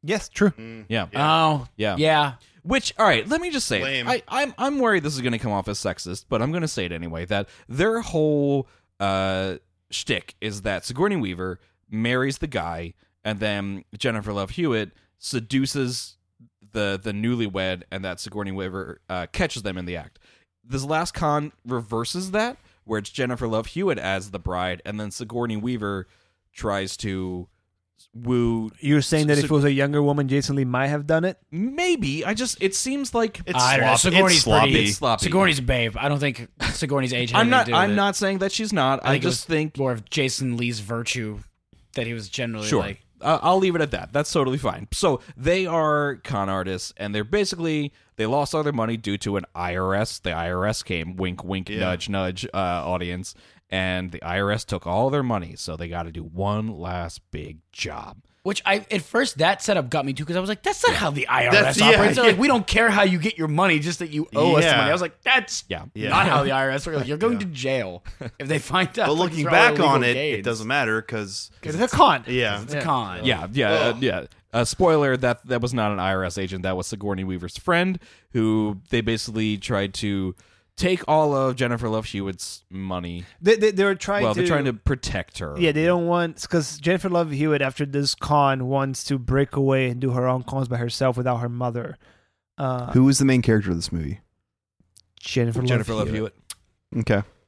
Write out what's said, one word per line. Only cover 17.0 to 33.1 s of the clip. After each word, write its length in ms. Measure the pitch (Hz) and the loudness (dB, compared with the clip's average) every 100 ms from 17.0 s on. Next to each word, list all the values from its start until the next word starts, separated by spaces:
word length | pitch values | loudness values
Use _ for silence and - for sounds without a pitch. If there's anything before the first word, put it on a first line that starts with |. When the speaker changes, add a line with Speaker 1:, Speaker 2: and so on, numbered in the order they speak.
Speaker 3:
the 100 | 104 | -4
newlywed, 680 | 104 113 120 107 95 95 92 - | -2 0 0 -2 -2 -4 -4 -8
and 120 | 95 | -8
that 140 | 95 90 | -8 -8
Sigourney 320 | - 107 98 | -10 -8 -6
Weaver, 480 | 95 92 95 - - _ | -6 -6 -6 -10 -14 _
uh, 180 | 90 85 | -8 -6
catches 300 | - 175 - | -2 -4 -2
them 160 | 101 92 | -8 -6
in 60 | |
the 120 | 90 87 | -6 -8
act. 220 | 73 _ _ _ _ _ | -10 _ _ _ _ _
This 180 | 120 135 | _ -8
last 300 | 139 156 170 | -2 -2 -2
con 380 | - 160 147 147 _ | -2 0 0 -2 _
reverses 680 | 117 123 107 113 117 180 185 | -6 -6 -4 -4 -4 -6 -4
that, 240 | 202 233 269 _ _ | -2 -2 -6 _ _
where 140 | - 107 | -6 -6
it's 120 | 101 | -4
Jennifer 360 | - 127 120 120 | -4 -4 -2 -2
Love 200 | 110 113 | -2 -2
Hewitt 300 | 160 190 127 | -2 -2 0
as 300 | 92 95 98 | -2 -4 -4
the 80 | 95 | -8
bride, 420 | 85 90 92 87 | -6 -4 -2 -4
and 140 | - 107 | -8 -8
then 120 | 107 | -8
Sigourney 440 | - 117 117 120 107 | -10 -8 -4 -4 -2
Weaver 520 | 117 120 104 98 92 _ _ _ _ | -4 -4 -4 -4 -8 _ _ _ _
tries 440 | - 113 101 95 - | -6 -2 -2 -2 -6
to 480 | 107 95 92 90 87 _ _ _ _ _ _ | -4 -4 -4 -6 -10 _ _ _ _ _ _
woo. 560 | 117 120 123 117 113 110 - | -12 0 2 2 0 -4 -6
Speaker 1:
You're 220 | 143 147 | 2 2
saying 260 | 135 156 151 | 4 2 4
that 100 | 147 | 4
Speaker 3:
S-, 60 | |
Speaker 1:
if 60 | 143 | 4
it 40 | |
was 100 | 156 | 4
a 80 | 143 | 4
younger 300 | 139 139 147 | 4 2 2
woman, 260 | 143 147 139 | 2 2 2
Jason 280 | 139 139 139 | 0 0 0
Lee 80 | |
might 240 | 131 123 135 | 0 0 0
have 180 | 147 147 | -2 2
done 180 | 160 | 2
it? 140 | 180 185 _ | 2 -4 _
Speaker 3:
Maybe. 720 | 160 220 285 359 330 165 147 | -4 -4 0 0 2 0 -2
I 100 | 160 | -4
just, 240 | 214 247 - | -4 -4 -2
it 140 | 190 | -2
seems 400 | 190 262 277 277 | -2 -4 -4 -2